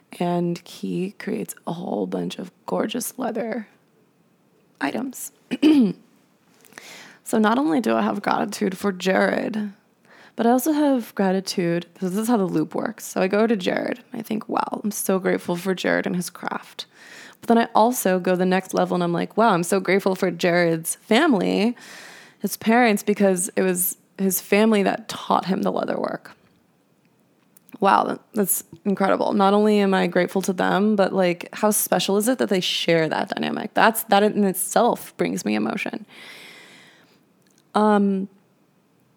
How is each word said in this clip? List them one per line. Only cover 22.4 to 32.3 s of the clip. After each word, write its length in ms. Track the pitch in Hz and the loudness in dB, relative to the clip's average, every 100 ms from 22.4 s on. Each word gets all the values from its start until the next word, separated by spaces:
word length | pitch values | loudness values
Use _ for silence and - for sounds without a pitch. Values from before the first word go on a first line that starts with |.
| 202 - | -8 -4
parents, 460 | - 233 240 208 | 2 4 4 2
because 460 | - 208 202 185 190 - | 0 2 2 2 -2 -2
it 60 | |
was 360 | 185 180 - - _ - | 0 0 -4 -6 _ -4
his 240 | 190 185 | -2 -2
family 420 | - 202 220 214 | 0 2 4 4
that 240 | 196 - - | 2 0 -6
taught 380 | - - - - | -10 0 0 0
him 160 | 185 | -2
the 100 | 185 | -2
leather 260 | - - - | -2 -4 -4
work." 340 | - - - - _ _ _ _ _ _ _ _ _ _ _ _ _ - | -4 -8 -12 -20 _ _ _ _ _ _ _ _ _ _ _ _ _ -2
Wow, 240 | 196 - | 2 4
that, 160 | - - _ | 2 -4 _
that's 300 | 214 196 - - - 202 | -4 -2 -2 -8 -8 -4
incredible. 480 | 190 196 190 - | 0 2 2 2
Not 200 | 208 196 | 2 4
only 260 | 208 214 208 | 4 4 4
am 140 | 196 | 4
I 140 | 190 185 | 2 2
grateful 340 | 180 180 196 | 0 0 -2
to 100 | 185 | -2
them, 420 | 185 190 180 208 208 | 0 2 2 2 2
but, 160 | 190 | 2
like, 380 | 190 180 170 - | 2 0 0 -6
how 180 | - 214 | -2 0
special 460 | 208 - 185 180 196 | 0 0 -2 0 0
is 100 | |
it 100 | 214 | 0